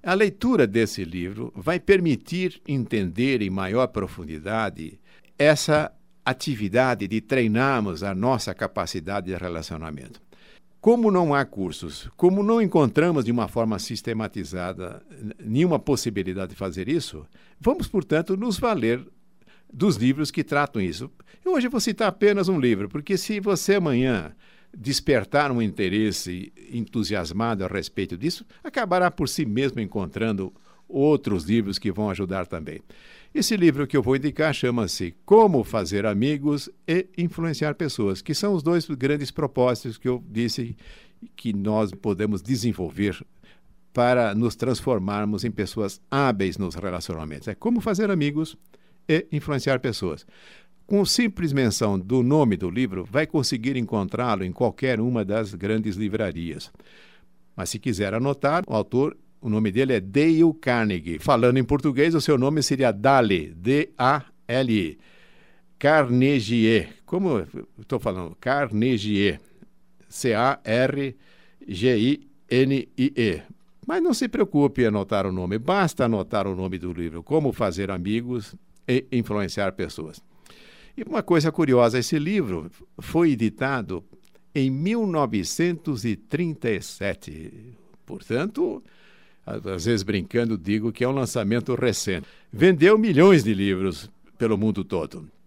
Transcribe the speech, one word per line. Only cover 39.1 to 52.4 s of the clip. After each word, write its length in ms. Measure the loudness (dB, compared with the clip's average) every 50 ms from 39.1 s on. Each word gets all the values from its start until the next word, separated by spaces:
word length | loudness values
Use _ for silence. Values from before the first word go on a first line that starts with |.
| 0 -2 -4 -6
propósitos 680 | -4 -4 -6 -2 0 2 2 2 2 -2 -6 -12 -12
que 100 | -4 -2
eu 160 | -2 -2 -2 -6 -8
disse 460 | -4 -2 -2 -2 -2 -4 -8 -8 -10 -14 -16 -20 -20 -20 -20 -20 -20 -20 -20 -20 _
que 160 | -8 -6 -4 -4
nós 380 | -2 -2 0 0 0 0 -2
podemos 500 | -4 -6 -4 -4 -2 0 -2 -2 -2 -4
desenvolver 840 | -2 -4 -4 -2 0 -2 -2 -2 -6 -6 -2 -2 -2 -2 -2 -6 -14 -20 _ -20 -20 -20 -20 _ _ -20 -20 -20 -20 _
para 440 | _ 2 2 4 4 4 2 2 0
nos 200 | 0 0 0 -2
transformarmos 880 | -2 -2 -2 -2 -2 0 0 0 0 0 -2 -2 -2 -2 -2 -4 -4 -4
em 60 | -6
pessoas 480 | -4 -4 -6 -6 -4 -6 -6 -6 -6 -12 -10 -4
hábeis 480 | 0 0 2 2 2 0 -2 -2 -2 -4
nos 160 | -6 -6 -6
relacionamentos. 720 | -6 -8 -6 -6 -6 -6 -8 -8 -8 -8 -10 -10 -10 -10 -10
É 60 | -12
Como 260 | -6 -2 -2 -2 0
Fazer 300 | 0 -2 -2 0 0 0
Amigos 440 | 0 0 0 0 -2 -2 -6 -6 -8 -20 _ -20 -20 -20 _ _ -20 -14 _ 0
e 180 | 0 0 0 -2
Influenciar 480 | -6 -6 -4 -2 -4 -2 0 0 0 0
Pessoas. 460 | 0 -4 -4 -2 -4 -6 -6 -8 -14 -20 _ -20 -20 -20 -20 -20 -20 -20 -20 _ -4
Com 160 | 0 2 2
simples 520 | 2 2 2 2 2 0 0 -2 -2 0 2
menção 440 | 4 2 2 2 2 0 0 0 -2
do 240 | -2 0 2 2
nome 320 | 4 4 4 4